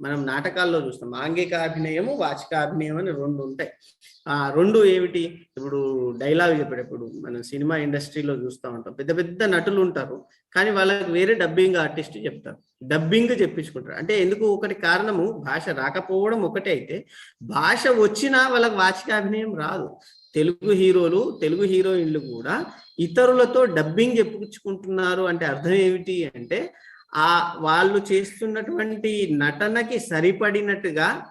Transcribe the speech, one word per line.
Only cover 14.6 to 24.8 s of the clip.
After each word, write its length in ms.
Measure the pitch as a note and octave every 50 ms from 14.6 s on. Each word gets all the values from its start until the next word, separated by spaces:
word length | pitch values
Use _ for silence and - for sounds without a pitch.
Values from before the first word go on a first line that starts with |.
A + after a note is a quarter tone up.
| G#3+ G3+ G3
కారణము 580 | G3 - E3 F3 F3+ G#3 A3 G#3 F3 E3+ A3
భాష 360 | A3 E3+ C#3+ C3 C#3+ D#3+ D#3+ F#3
రాకపోవడం 760 | D#3 C3+ C3 C#3+ - F#3 F#3 - F#3+ F#3+ G3+ G#3+ A#3 A3+
ఒకటే 280 | F#3+ D#3 - G3 F#3 G3
అయితే, 360 | E3 B2+ G#2 - D3+ G#3 - _ - - - - _ -
భాష 440 | A#2+ A2 A2 C#3 D#3 F3+ A#3 A#3+ - C4
వచ్చినా 600 | B3 A3 G#3+ G3+ G#3+ G#3+ C#4 C#4 C4+ B3+ C4 C4
వాళ్ళకి 260 | B3 A#3+ A#3 A#3 G#3
వాచికాభినయం 800 | G3 F#3 F#3+ F#3 - - C4 A3 G#3+ G3 G3 G#3+ G#3+ A3 A3 G3
రాదు. 420 | D#3 D3+ D3 F#3 F#3 C3+ - - - _ _ _ _ _ _ -
తెలుగు 380 | D3+ D#3 F3 F3 - - G#3+
హీరోలు, 640 | G3+ F#3 F#3+ F#3 F3+ F3+ E3+ E3 F3 G3 B3 - - -
తెలుగు 200 | D#3+ D3+ E3+ F#3
హీరోయిన్లు 560 | G3+ F#3+ F#3+ F#3 F#3 F#3+ F#3+ F3+ E3 D#3 D#3 D3+
కూడా 480 | C3 B2+ A#2+ A#2 A#2 C#3+ G3 C#4 F4 - - - - _ _ -
ఇతరులతో 680 | E3+ D#3+ E3+ B3 B3 B3 B3+ B3+ B3 A#3+ B3 B3+ B3+
డబ్బింగ్ 540 | A3+ E3 D#3 D3+ D#3 E3 G3+ A#3 B3 A#3+ A3+
చెప్పుకుంటున్నారు 1040 | G#3 A3+ G#3+ G3 G#3 - - - - G3+ G3 F#3+